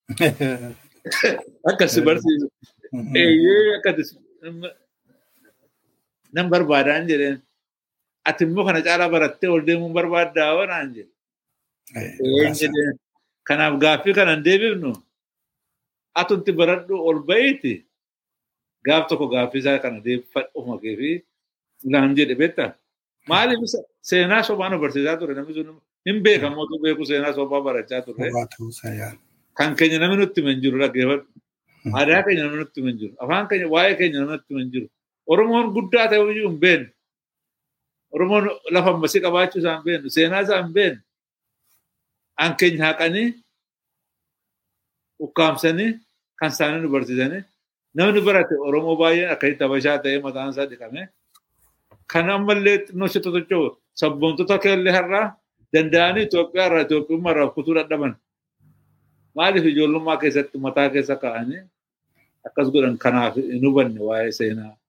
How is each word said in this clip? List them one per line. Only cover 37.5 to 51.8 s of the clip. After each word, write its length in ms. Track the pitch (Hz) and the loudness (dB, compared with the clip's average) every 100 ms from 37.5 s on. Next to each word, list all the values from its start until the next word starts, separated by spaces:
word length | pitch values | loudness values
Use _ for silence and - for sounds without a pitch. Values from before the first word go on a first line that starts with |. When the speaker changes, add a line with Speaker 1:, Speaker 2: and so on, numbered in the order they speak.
| _ _ _ _ _ _ | _ _ _ _ _ _
Speaker 2:
Oromoon 360 | 147 185 208 202 - - | -2 2 2 0 -4 0
lafa 180 | 175 180 | 2 2
ammasii 320 | 165 156 196 | 2 0 0
qabaachuu 380 | 185 175 180 180 | 2 2 0 0
isaa 140 | 170 160 | -2 -2
hin 80 | 160 | -4
beeknu. 240 | 165 139 | -4 -2
Seenaa 320 | 156 165 190 | 0 2 2
isaa 180 | 202 190 | 0 -2
hin 120 | 170 | 0
beeknu. 280 | 175 190 120 _ _ _ _ _ _ _ _ _ _ _ _ _ - | 2 0 -2 _ _ _ _ _ _ _ _ _ _ _ _ _ -2
Aan 180 | 165 160 | -2 2
keenya 280 | 180 160 156 | 2 2 0
haqanii, 420 | 156 165 190 240 233 _ _ _ _ _ _ _ _ _ _ _ _ _ _ _ _ _ - | 0 -2 0 -2 -4 _ _ _ _ _ _ _ _ _ _ _ _ _ _ _ _ _ -12
ukkaamsanii, 720 | 151 - 160 - 165 165 226 226 _ _ _ _ | -6 0 0 2 -2 0 -4 -6 _ _ _ _
kan 100 | 156 | -6
isaanii 320 | 139 151 160 | -2 -2 -2
nu 80 | 160 | -2
barsiisanii, 540 | 139 123 127 135 185 190 _ _ _ _ 151 | -2 -2 -4 -4 -6 -14 _ _ _ _ 0
namni 260 | 190 202 | 2 2
barate 340 | 185 190 165 147 | 4 2 2 -2
Oromoo 380 | 143 147 165 160 | 0 -2 0 2
baay'een 320 | 165 170 180 | 4 2 0
akkasitti 320 | 151 139 139 | 0 -2 0
Habashaa 340 | 139 139 143 143 | -2 0 0 0
ta'ee 200 | 139 139 | -2 -4
mataan 280 | 139 131 139 | -4 -8 -8
isaa 160 | 135 139 | -6 -8
dhiqame. 360 | 120 113 139 190 _ _ _ _ _ _ _ | -10 -14 -14 -14 _ _ _ _ _ _ _